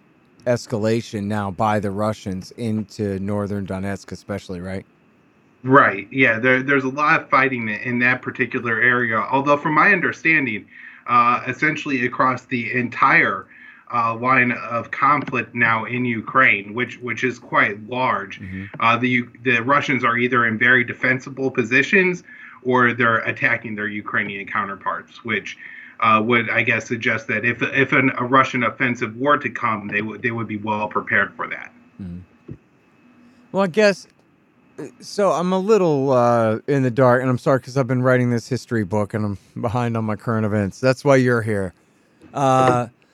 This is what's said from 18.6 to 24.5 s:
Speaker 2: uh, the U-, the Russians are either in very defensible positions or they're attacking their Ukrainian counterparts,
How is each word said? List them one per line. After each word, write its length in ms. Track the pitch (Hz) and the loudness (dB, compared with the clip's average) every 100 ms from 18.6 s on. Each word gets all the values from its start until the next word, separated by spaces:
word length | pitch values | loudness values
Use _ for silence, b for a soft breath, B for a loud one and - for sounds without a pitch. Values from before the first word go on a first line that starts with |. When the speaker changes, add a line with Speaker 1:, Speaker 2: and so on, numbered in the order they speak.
| 98 - | -12 -2
Speaker 2:
uh, 180 | 117 117 | 0 2
the 120 | 123 | 2
U-, 220 | 123 120 - | 0 -2 -6
the 160 | 120 117 | -2 0
Russians 420 | 117 143 139 123 | 2 0 0 0
are 140 | 120 117 | 0 0
either 280 | 123 123 117 | 0 2 0
in 100 | 110 | 2
very 260 | 120 127 | 4 4
defensible 680 | 120 110 127 131 143 131 135 | 2 -4 -2 -2 -4 -6 -4
positions 720 | 131 110 131 139 202 185 175 - B B B | -2 0 0 2 2 2 -2 -8 B B B
or 300 | 127 123 123 | 0 2 4
they're 260 | 113 120 113 | 4 2 2
attacking 560 | - 117 135 117 110 107 | -2 -2 -2 -2 -4 -8
their 120 | 104 | -6
Ukrainian 600 | 104 101 113 101 101 | -6 -6 -4 -4 -8
counterparts, 760 | 95 | -8